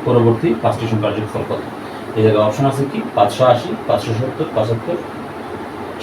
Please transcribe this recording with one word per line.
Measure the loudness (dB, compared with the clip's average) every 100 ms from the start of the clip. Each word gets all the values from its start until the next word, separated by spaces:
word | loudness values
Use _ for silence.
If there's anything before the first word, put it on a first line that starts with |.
পরবর্তী | 2 4 6 4 2 2
পাঁচটি | 0 0 0
সংখ্যার | 0 0
যোগফল | -2 -4 -4 -4
কত? | -4 -6 -10 -12 -12 -6 2
এই |
জায়গায় | 4 6
অপশন | 2 2 0
আছে | 2 -2
কি? | -2 -2
পাঁচশো | 2 2 4
আশি, | 4 4 2 -4 0
পাঁচশো | 0 0
সত্তর, | -2 -2 -2 -2
পাঁচাত্তর, | 0 0 -2 -2 -6 -6 -10 -12 -10 -10 -10 -10 -10 -10 -8